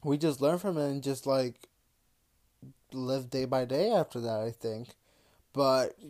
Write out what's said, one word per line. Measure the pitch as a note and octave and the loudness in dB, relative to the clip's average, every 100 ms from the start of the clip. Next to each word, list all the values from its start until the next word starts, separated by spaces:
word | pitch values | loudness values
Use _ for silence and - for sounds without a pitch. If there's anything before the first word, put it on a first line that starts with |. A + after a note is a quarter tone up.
we | D3+ C#3+ | -2 0
just | D#3 B2+ | 0 2
learn | C#3 F3 | 2 2
from | G3 D#3+ | 0 0
it | C#3+ | 0
and | C#3 | -2
just, | C3+ C3 C3+ | -4 -2 0
like, | C3+ B2+ A2+ - _ _ _ _ _ _ _ _ _ C3 - _ | 2 0 -4 -20 _ _ _ _ _ _ _ _ _ -20 -20 _
live | C3 B2+ C3+ B2+ | -8 -4 -4 -2
day | C3+ | -4
by | C3 B2+ B2 | 0 0 0
day | C3+ G#3 | 0 2
after | G#3+ D3+ B2 | 2 0 -4
that, | A#2 A2 | -4 -2
I | A2+ | -4
think. | A2+ A#2 A2 A#2+ - _ _ _ _ _ | -6 -8 -8 -10 -18 _ _ _ _ _
But, | C#3 C3+ C3 B2 - | 2 4 4 2 -4